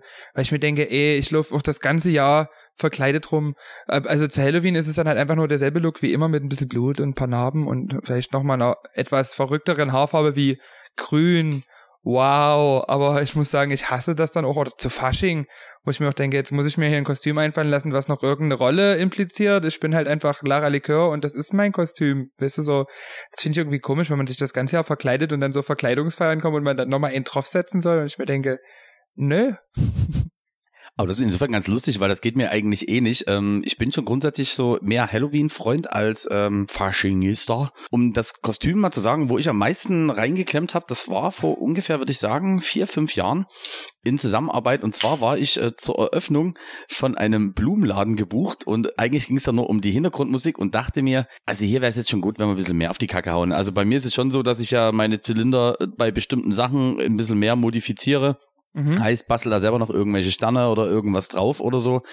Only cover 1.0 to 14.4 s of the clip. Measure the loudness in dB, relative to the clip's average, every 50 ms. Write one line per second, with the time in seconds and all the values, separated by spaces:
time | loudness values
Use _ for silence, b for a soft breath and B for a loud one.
1 | 2 2 2 2 0 0 0 0 0 0 -2 -2 -2 -2 -2 -2 0 0 2 2
2 | 2 2 2 4 4 4 4 4 2 0 b b b b b -4 -4 -4 -2 0
3 | 0 2 0 0 -2 -2 -2 -2 0 -2 -6 B B B B B B B -2 0
4 | 0 2 2 2 2 2 2 2 2 2 2 2 2 2 2 0 0 0 0 0
5 | 0 2 2 0 2 2 2 2 2 2 2 2 2 2 2 2 0 0 -2 0
6 | 0 0 2 2 2 2 2 0 0 -2 -4 -4 -4 -2 0 0 0 0 0 0
7 | -2 -2 -2 -2 -2 0 0 0 0 0 0 -2 -2 0 -2 -4 -4 -4 -6 -6
8 | -4 -2 -2 -2 -2 -2 -4 -2 0 0 2 2 2 2 0 0 -6 -10 -6 -6
9 | -4 0 0 0 0 0 -2 -2 -2 -2 -2 -2 0 0 0 0 0 2 2 2
10 | 2 2 2 2 2 2 2 2 2 2 0 -2 B B B B B B B -10
11 | -6 0 2 4 4 4 4 4 2 0 -2 -4 -6 b b b b b b b
12 | b 0 2 4 4 4 4 4 4 4 4 4 4 4 4 2 2 0 0 2
13 | 2 2 2 2 0 0 0 0 0 0 2 0 0 0 0 -2 -2 -2 -4 -2
14 | -2 -2 0 0 0 0 0 -2